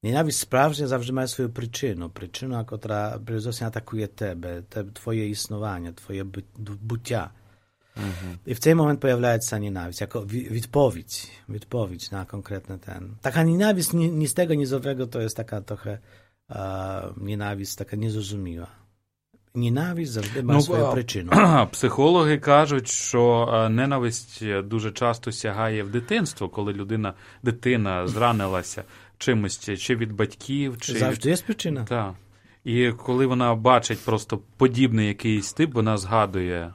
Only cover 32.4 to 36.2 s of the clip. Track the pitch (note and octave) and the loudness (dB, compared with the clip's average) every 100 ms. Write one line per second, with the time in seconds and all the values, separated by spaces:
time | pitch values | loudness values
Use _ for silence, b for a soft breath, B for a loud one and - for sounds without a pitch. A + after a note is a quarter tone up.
32.4 | b b - A#2+ B2 A#2 - B2+ C3 B2+ | b b -2 2 2 0 -2 2 2 4
33.4 | B2 A2+ A#2 B2+ - A2 - A2 - G#2+ | 2 4 6 6 4 -4 0 0 0 -6
34.4 | - _ C3 A#2+ C3 A2+ G#2+ G2+ A2+ G#2+ | -6 _ 4 6 4 4 2 0 0 0
35.4 | G2 - D#3+ A#2+ A2 G#2+ F#2+ A2+ | -2 0 0 2 2 2 2 2